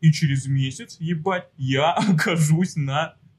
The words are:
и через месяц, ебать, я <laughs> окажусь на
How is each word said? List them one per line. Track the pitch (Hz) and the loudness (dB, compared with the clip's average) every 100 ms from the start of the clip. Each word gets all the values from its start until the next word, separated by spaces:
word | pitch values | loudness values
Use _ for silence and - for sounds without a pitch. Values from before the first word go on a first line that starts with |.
и | 160 | 4
через | 151 151 135 135 | 4 0 -2 -2
месяц, | 135 131 131 240 - | -2 -2 -6 -16 -10
ебать, | 165 165 185 180 - - | -6 -4 -4 -4 -8 -6
я | 131 135 156 - | -2 0 2 2
<laughs> | 208 | 2
окажусь | 165 202 165 151 160 185 160 | 2 2 2 2 2 0 -2
на | 139 143 160 - _ | -4 -2 -4 -8 _